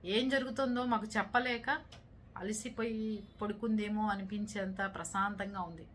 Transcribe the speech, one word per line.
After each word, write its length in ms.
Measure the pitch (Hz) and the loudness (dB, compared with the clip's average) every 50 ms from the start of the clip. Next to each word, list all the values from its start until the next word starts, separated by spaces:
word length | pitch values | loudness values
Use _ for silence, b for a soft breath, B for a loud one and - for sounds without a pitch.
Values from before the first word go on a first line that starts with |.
| - 175 196 | -2 2 2
ఏం 100 | 226 254 262 269 | 4 4 6 4
జరుగుతుందో 480 | 269 262 262 226 - 269 254 247 247 254 247 240 | 2 2 0 0 0 2 2 2 2 2 2 2
మాకు 160 | 214 208 214 - | 2 2 0 0
చెప్పలేక 520 | 220 190 202 - 247 247 254 240 233 233 - 285 320 - - - - - - - - - - - - | 0 0 4 2 2 2 2 0 0 2 0 0 0 -2 -10 -18 -18 -18 -20 -20 -20 -20 -14 -10 -6
అలసిపోయి 640 | 180 196 214 214 - 247 220 - 226 233 220 220 220 220 214 202 208 - - - | -4 -2 -2 -2 -4 -6 -2 -2 -2 0 0 -2 -2 -2 -2 -4 -6 -12 -8 -4
పడుకుందేమో 640 | 214 208 208 208 233 226 220 214 208 208 214 214 214 214 202 | -2 -2 -2 0 2 2 4 4 2 2 2 2 2 2 2
అనిపించేంత 640 | 196 196 190 208 208 208 208 - 208 190 190 190 190 196 196 196 | 0 -2 -4 -2 -4 -4 -2 -2 -2 -2 -2 0 -2 -2 -2 -2
ప్రశాంతంగా 640 | - - - - 196 196 208 208 190 202 196 202 190 180 165 | -6 -8 -2 0 2 2 2 0 -2 -4 -4 -2 -4 -4 -4
ఉంది. 160 | 170 165 160 - - | -6 -12 -14 -16 -18